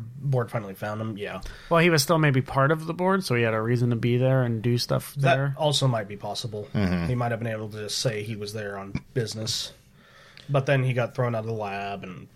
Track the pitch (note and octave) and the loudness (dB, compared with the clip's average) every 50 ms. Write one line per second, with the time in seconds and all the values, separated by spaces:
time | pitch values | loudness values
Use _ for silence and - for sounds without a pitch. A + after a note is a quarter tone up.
0 | A2+ A2+ B2 C#3 C3+ C#3+ C3+ B2 A#2 A2+ - A#2 G2+ G2 F#2+ - G#2+ G#2 G#2+ G#2+ | -8 -12 -12 -6 -2 0 0 0 0 -2 -4 -8 -8 -8 -10 -8 -6 -6 -6 -4
1 | A2 A2+ G#2+ G2 G2+ F2+ E2+ G2 - - - - - - E3+ E3 E3 F3 E3 D3+ | -6 -6 -6 -6 -8 -8 -8 -8 -10 -10 -12 -14 -4 2 4 6 6 6 6 4
2 | C3+ - E3+ D#3+ D#3 D3 C3 C3 B2 - - C3+ C3+ C#3+ E3 D#3 D#3+ E3 E3 E3+ | 4 4 4 4 6 6 4 4 2 2 2 4 4 4 4 2 0 -4 -4 0
3 | F3+ F#3 F#3+ G3 F#3 - B2 A#2+ A#2 A2+ A2 A2 A2 A#2 B2 A#2 B2 A#2+ A#2+ A2+ | 2 2 2 2 2 0 2 2 4 2 2 2 2 2 2 2 4 2 2 2
4 | A#2 A#2+ A#2+ B2 B2+ C3 C3 C3 B2+ A#2 A#2 A2 G2+ A#2+ A#2+ A#2+ - - C#3 B2+ | 2 2 2 4 4 4 4 4 4 2 0 0 2 2 2 2 2 0 -2 -2
5 | - - - C#3 C#3 C#3 C3+ C3+ C#3 C#3 C3+ - D#3+ D3+ C#3 - C#3+ B2+ A#2 A2 | -2 -4 -4 0 4 4 4 4 2 -2 -2 0 0 2 2 4 2 2 2 0
6 | G#2 G2 G#2 F#2+ - G#2 G2+ - - G#2+ G#2+ G#2 G#2 - - G#2+ G2+ F2+ F#2 F2 | -2 -6 -10 -10 -8 -8 -8 -6 -6 -6 -8 -8 -8 -4 -2 0 2 2 2 0
7 | E2+ B2+ B2+ B2 A#2+ A#2 A#2 G#2+ A#2 A2+ A2 G#2+ A2 G#2 G#2+ G#2+ G#2 G2+ - - | 0 0 0 0 0 -2 -2 -2 -4 -4 -4 -6 -6 -8 -8 -10 -8 -6 -4 -2
8 | - B2+ G#2+ G#2 G#2 A2 A2+ G2+ G#2 G2 G#2 A2 G#2 G2+ G2+ G2 G2 G2 - - | -2 -2 -2 -2 -6 -6 -6 -8 -8 -8 -8 -8 -8 -8 -8 -8 -10 -8 -10 -10
9 | - - - C3 A2+ G#2 G#2 A2 A2 - - - - - - - - _ _ - | -10 -6 -6 -4 -4 -4 -6 -6 -6 -4 -4 -4 -6 -8 -12 -18 -20 _ _ -20
10 | - - - - - - - - - - C#3 C#3 C#3 D3+ C#3 C3 B2+ C3 A#2 B2 | -20 -20 -20 -20 -20 -20 -20 -20 -6 -2 0 0 2 2 2 2 2 2 0 0
11 | A#2 A2+ - - B2 A#2+ A#2 A2 A2 A2+ A2+ G#2+ G#2 G2 G2 G2+ G2+ G2+ G2+ F#2+ | -2 -2 -2 -2 -2 0 -2 -2 -4 -4 -4 -4 -4 -6 -6 -6 -6 -6 -8 -8
12 | G2 F#2 F2+ - - - - | -10 -12 -14 -14 -16 -18 -12